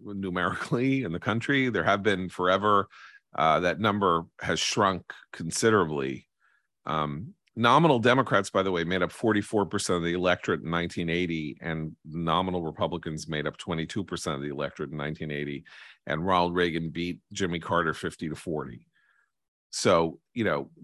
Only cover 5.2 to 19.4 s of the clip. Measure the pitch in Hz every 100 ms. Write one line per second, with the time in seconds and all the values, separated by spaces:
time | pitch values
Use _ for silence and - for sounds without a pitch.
5.2 | - - 82 - 113 110 82 76 67 65
6.2 | - _ _ _ _ _ - 78 76 73
7.2 | 123 - _ - 117 135 165 127 117 127
8.2 | 120 110 101 98 95 87 85 92 87 -
9.2 | 117 104 95 110 92 101 - 90 85 87
10.2 | 90 87 - 85 - 85 85 - 85 85
11.2 | 90 82 76 - 82 80 80 - 78 78
12.2 | 82 82 95 90 82 76 82 85 85 78
13.2 | 73 78 73 - - 82 78 - 90 87
14.2 | - 71 71 69 71 - 76 76 73 78
15.2 | 78 73 73 71 - - - - - 78
16.2 | 90 92 87 87 87 82 82 76 87 87
17.2 | _ 101 95 85 - 87 82 76 87 -
18.2 | 82 76 - 78 67 58 - _ _ _
19.2 | _ _